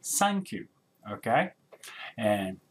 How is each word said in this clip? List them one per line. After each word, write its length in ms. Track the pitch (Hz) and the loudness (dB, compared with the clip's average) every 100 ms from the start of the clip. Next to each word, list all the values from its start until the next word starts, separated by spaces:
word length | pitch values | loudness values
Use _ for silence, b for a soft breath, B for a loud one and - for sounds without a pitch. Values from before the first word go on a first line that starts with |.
thank 480 | - - 202 202 185 | -4 2 4 2 -2
you, 160 | 101 - _ _ _ - | -8 -10 _ _ _ -12
okay? 400 | 104 - 120 185 - _ - B B B - | -8 2 2 2 -2 _ -20 B B B -2
And 420 | 110 104 95 190 _ | 2 2 0 -6 _